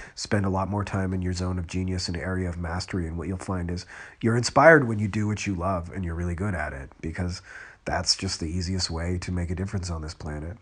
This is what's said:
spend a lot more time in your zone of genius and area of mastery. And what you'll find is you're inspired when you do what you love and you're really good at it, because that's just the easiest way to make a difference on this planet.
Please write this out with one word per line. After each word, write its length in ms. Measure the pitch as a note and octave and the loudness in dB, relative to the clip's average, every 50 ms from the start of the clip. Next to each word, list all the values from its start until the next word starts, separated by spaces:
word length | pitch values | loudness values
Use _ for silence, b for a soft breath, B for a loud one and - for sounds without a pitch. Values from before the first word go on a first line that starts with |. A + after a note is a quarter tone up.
| B B B | B B B
spend 320 | - - - A2 G2+ G2 | -12 -2 2 2 2 4
a 40 | G2 | 2
lot 200 | F#2 F#2 F#2+ F#2+ | 2 2 0 0
more 140 | G#2 G#2 G2 | 0 -2 -2
time 300 | - - F#2+ F#2+ F#2 F#2+ | 0 0 0 0 0 0
in 80 | F#2 | 0
your 100 | F2+ F2+ | 0 0
zone 260 | F2+ F2 F2+ F2+ F#2 | 0 0 0 0 0
of 100 | F2+ E2+ | -2 -4
genius 420 | E2 F2+ F#2 F#2 F#2 F#2 F2+ - G2 | -2 -2 -2 0 0 0 -2 -2 -2
and 80 | E2+ | -4
area 320 | E2 - F#2 F#2 F#2 F#2 F2 | -4 -2 -2 -2 0 -2 -2
of 80 | E2 | -2
mastery. 500 | F2 E2+ E2+ E2+ F#2 - - G2+ F#2 E2 | -4 -4 -2 -2 -4 -4 -2 -2 -2 -2
And 100 | D#2+ E2 | -2 -2
what 120 | E2+ D2+ F2+ | -4 -2 -4
you'll 80 | F#2+ | -4
find 340 | F2+ - - F#2+ F2+ F2 F2 | -4 -4 -2 -2 -2 -2 -2
is 140 | F2 F2+ - B B B B B B B | -4 -4 -6 B B B B B B B
you're 160 | - A2+ A#2 | 2 4 4
inspired 540 | B2 A#2+ - - C3 C#3+ E3 E3 D3 B2+ A2+ | 4 2 4 6 10 10 12 10 10 8 4
when 100 | A2 G#2 | 2 0
you 80 | G#2+ | 0
do 180 | G2 G2+ G#2+ G#2 | 0 2 0 0
what 220 | G#2+ G#2+ - - | 0 0 0 -2
you 80 | G2+ F#2+ | -2 -2
love 340 | E2+ E2+ G2 F#2 E2+ E2+ F2+ | 0 0 0 0 -2 -4 -6
and 140 | - G2 F2+ | -6 -6 -4
you're 120 | E2+ E2 | -4 -2
really 200 | E2+ F2 F2 E2+ | -2 -2 -2 -2
good 180 | F2 G2+ G#2 F2+ | -2 -2 -2 -2
at 200 | D#2+ D2+ D2 C#2 | -2 -4 -4 -6
it, 180 | C2+ C#2 - - - | -8 -12 -14 -12 -8
because 420 | - E2 D#2+ F#2+ F2+ F2 F2+ - B B B B B B B B _ | -8 -6 -4 -2 -2 -2 -4 -6 B B B B B B B B _
that's 320 | - - F#2 F2+ - - | -4 -2 0 0 0 0
just 240 | - F#2+ F#2 - - | 0 0 -4 -2 -4
the 60 | E2 | -4
easiest 420 | D#2 F2 F#2 E2+ F2+ F#2+ F#2 - - | -4 -2 -2 -2 0 0 -2 -2 -2
way 280 | E2 E2 E2+ F2+ F2+ F2 | -2 -2 -2 -2 -2 -2
to 120 | - F#2+ | -2 -2
make 180 | F2+ F2+ E2+ E2 | -2 -2 -2 -2
a 60 | F2 | -2
difference 340 | F2 G2 G2 G#2 F#2+ F2 F2 | -4 -4 -4 -4 -4 -4 -4
on 120 | E2+ D#2+ | -6 -6
this 120 | D#2 D#2 - | -6 -8 -10
planet. 440 | - E2+ D#2 D2+ D2+ D#2 E2+ G#2+ - | -10 -8 -8 -6 -6 -8 -8 -10 -12